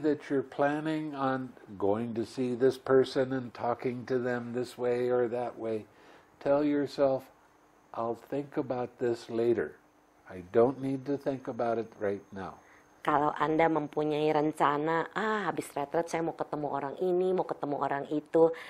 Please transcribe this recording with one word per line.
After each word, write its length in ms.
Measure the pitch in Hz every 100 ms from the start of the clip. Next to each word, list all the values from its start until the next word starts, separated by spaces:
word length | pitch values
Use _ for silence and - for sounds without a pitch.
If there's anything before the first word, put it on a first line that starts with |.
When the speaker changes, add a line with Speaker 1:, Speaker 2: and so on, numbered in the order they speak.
Speaker 1:
that 240 | 151 143 -
you're 160 | 139
planning 720 | 131 - 143 151 156 156 156 139
on 320 | 135 131 127 - - 95
going 320 | 98 110 120 113
to 80 | 104
see 240 | 135 123
this 240 | 117 131 131
person 560 | - 131 127 139 131
and 160 | 131 120 -
talking 480 | 120 143 131 123 113
to 80 | 127
them 320 | 123 120 120
this 240 | 120 120 -
way 320 | 123 120 123
or 160 | 123 117
that 240 | 123 120 -
way, 320 | 113 110 - - - - - _
tell 240 | 143 143
yourself, 640 | 147 147 135 - 135 127 - - _ _ _ _ _ -
"I'll 240 | 117 113 -
think 320 | 139 139 156
about 320 | 127 127 120 -
this 320 | 123 117 -
later. 480 | 117 120 107 76 - _ _ _ _ -
I 160 | 92 87
don't 320 | 117 123 131
need 240 | 135 135 135
to 80 | 139
think 320 | 147 131 139
about 320 | 117 117 113
it 80 | 107 -
right 240 | 101 101 -
now." 320 | 98 90 - - - - _
Speaker 2:
Kalau 320 | 160 147 151 -
Anda 320 | 147 160 165
mempunyai 560 | 156 147 151 151 147 151 151
rencana, 720 | 156 - 147 147 160 165 165 180
"Ah, 320 | 214 214 175
habis 240 | 143 -
retret 400 | 143 143 165 170
saya 80 | 165
mau 160 | 165 156
ketemu 320 | 151 151 143 139
orang 200 | 139 151
ini, 320 | 185 180 185
mau 160 | 185 -
ketemu 280 | - 147 135
orang 240 | 139 139 -
itu," 400 | 151 - 160 165 -